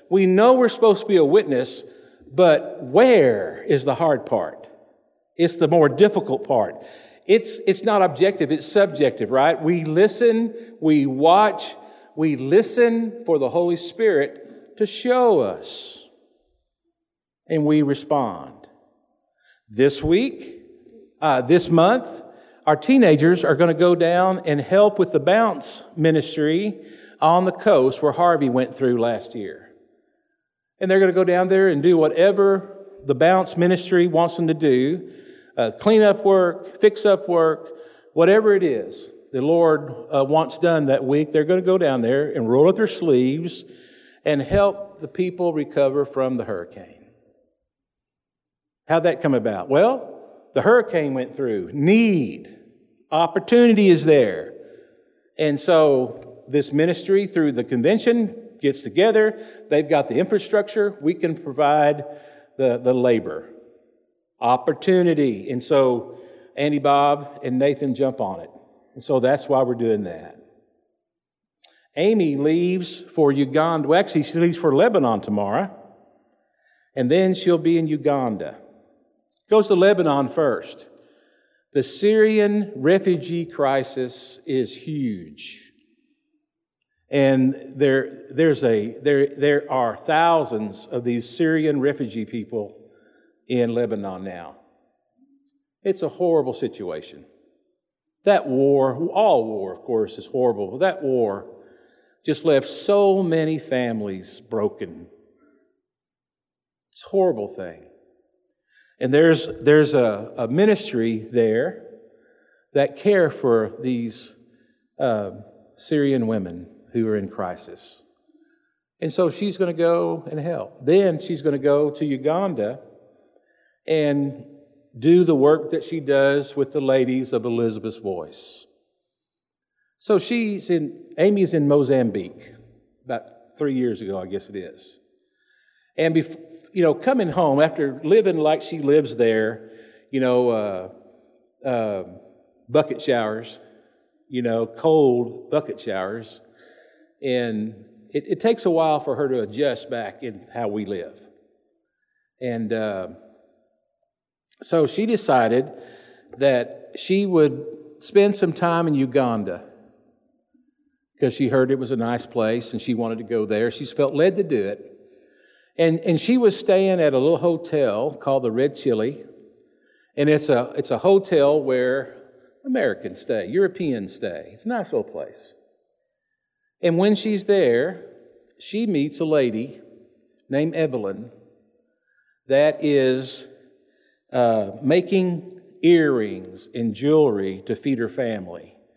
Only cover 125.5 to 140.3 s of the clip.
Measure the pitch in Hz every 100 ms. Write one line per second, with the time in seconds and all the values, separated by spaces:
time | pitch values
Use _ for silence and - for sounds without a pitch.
125.5 | 156 - 160 - 160 139 139 139 143 135
126.5 | 143 135 151 135 135 123 131 123 123 120
127.5 | 117 117 107 110 - 101 90 76 - -
128.5 | - - _ _ _ _ _ _ _ _
129.5 | _ _ _ _ _ - 202 185 240 220
130.5 | 196 - 170 151 - - - 190 202 180
131.5 | 160 143 147 131 135 117 98 90 - -
132.5 | - _ _ _ _ - 120 - - _
133.5 | - 147 131 123 107 101 95 92 98 -
134.5 | 101 87 - - _ _ _ _ _ _
135.5 | _ _ _ _ - 160 160 - - -
136.5 | - _ 190 165 - 254 262 175 175 160
137.5 | 139 156 160 139 127 151 220 196 165 151
138.5 | 156 - 165 139 151 135 117 117 110 110
139.5 | 113 - - - _ _ 135 127